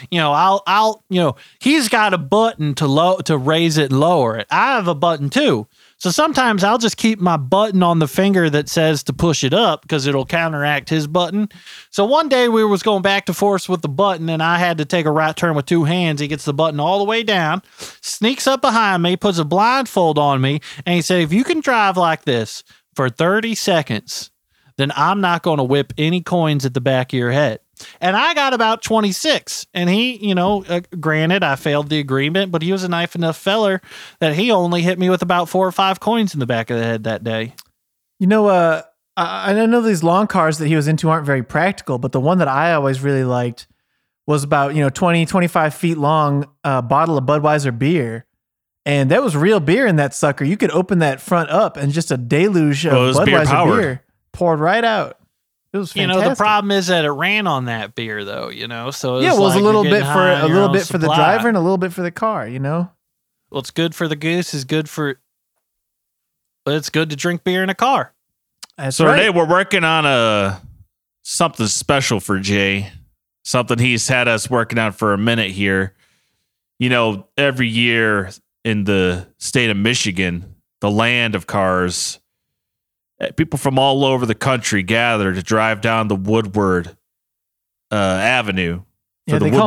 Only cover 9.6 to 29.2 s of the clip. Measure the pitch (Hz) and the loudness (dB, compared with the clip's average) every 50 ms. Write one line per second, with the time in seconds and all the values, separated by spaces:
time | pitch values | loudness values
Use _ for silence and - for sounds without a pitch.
9.6 | 233 190 156 - _ - 165 147 131 143 139 135 131 - - 170 165 165 156 147 | 2 2 0 -2 _ -4 -4 -2 -2 -2 -2 -2 -2 -2 -2 -2 -2 -2 -4 -2
10.6 | 143 147 147 139 131 - 160 156 151 147 156 180 180 160 180 208 214 202 - - | -2 -2 -2 -2 -2 -2 -4 -4 -2 -2 -2 -2 -2 0 -2 -4 -4 -4 -8 -14
11.6 | - - - - - _ - - 202 220 277 311 320 285 269 254 247 240 226 226 | -20 -20 -20 -20 -20 _ -2 -2 0 2 2 2 2 2 2 2 2 2 2 2
12.6 | 220 208 202 185 - 220 208 190 180 196 196 202 - - 170 - 202 202 202 185 | 2 2 0 0 0 0 0 0 2 0 0 0 -2 -6 -4 -2 0 0 0 0
13.6 | - - 180 170 - 147 135 147 202 202 185 165 165 165 165 160 160 165 170 170 | -2 -2 -4 -4 -4 -4 -2 0 0 0 0 -2 -4 -4 -2 0 0 2 2 2
14.6 | 180 175 170 156 151 147 - 175 160 156 147 156 156 156 156 - - 170 156 147 | 2 2 0 0 -2 -2 0 0 0 2 2 2 0 0 0 0 -2 0 0 0
15.6 | 135 - 180 170 156 147 170 180 175 160 151 143 147 143 156 143 - 151 139 135 | 0 0 0 2 2 2 0 0 0 0 0 -2 -4 -6 -6 -6 -4 -4 0 0
16.6 | 160 160 151 147 147 165 190 202 202 202 220 226 233 220 208 185 165 151 165 190 | 0 0 0 -2 -2 0 0 0 0 0 -2 -2 0 0 0 0 0 0 -2 -4
17.6 | - _ _ - - - - - - - - - 202 226 269 - - 262 269 262 | -6 _ _ -20 -18 -18 -18 -16 -12 -12 -8 -2 -2 -2 -2 0 0 0 0 2
18.6 | - 262 220 226 220 202 190 175 170 175 185 180 - 208 185 170 156 143 170 190 | 2 2 2 2 2 2 2 2 2 0 0 0 0 0 0 0 -2 0 2 2
19.6 | 214 233 254 269 262 - - 196 175 160 151 147 147 143 139 131 127 135 143 151 | 2 2 2 0 -2 -2 0 0 2 2 2 2 2 2 2 2 0 0 -2 -2
20.6 | - - - - - 180 175 175 151 - 185 180 165 147 170 220 262 - 349 320 | -6 -10 -16 -10 -4 -2 -2 0 0 0 0 0 0 2 0 0 0 0 -2 -2
21.6 | 285 285 247 226 208 196 180 185 175 165 156 - - 151 127 117 110 - - - | 0 0 0 2 2 2 2 2 0 0 0 -2 -2 -2 -2 -2 -2 -4 -8 -14
22.6 | - _ - _ _ _ - - 135 127 117 - 165 175 196 220 220 226 220 - | -18 _ -20 _ _ _ -4 -2 -2 -2 0 0 0 2 2 0 -2 -4 -6 -4
23.6 | - 208 185 165 143 - 120 107 - - - - - - _ _ _ _ _ _ | -2 0 0 0 0 0 -6 -6 -6 -10 -14 -14 -14 -16 _ _ _ _ _ _
24.6 | _ _ _ - 135 143 135 131 147 170 196 202 196 180 175 165 - 180 156 143 | _ _ _ -4 -2 -2 0 0 0 0 0 0 0 0 0 0 0 -2 0 0
25.6 | 131 127 139 143 135 - - - 156 160 175 180 165 - 180 175 165 156 151 143 | 0 2 2 0 0 -2 -4 -4 -2 0 0 -2 -2 -2 -2 0 0 2 0 0
26.6 | 131 135 127 131 123 139 135 127 127 - - 127 120 120 120 143 151 123 110 - | -2 -2 -4 -2 0 0 0 0 0 -2 -2 -2 -2 0 0 0 0 0 -2 -6
27.6 | _ _ _ - - - - - - 180 190 214 269 330 339 294 285 269 254 226 | _ _ _ -20 -20 -20 -12 -4 -2 0 0 2 0 0 0 0 0 0 0 0
28.6 | 233 220 226 226 - - 220 220 214 202 185 - | 0 0 0 -2 -4 -2 0 0 0 0 -2 -2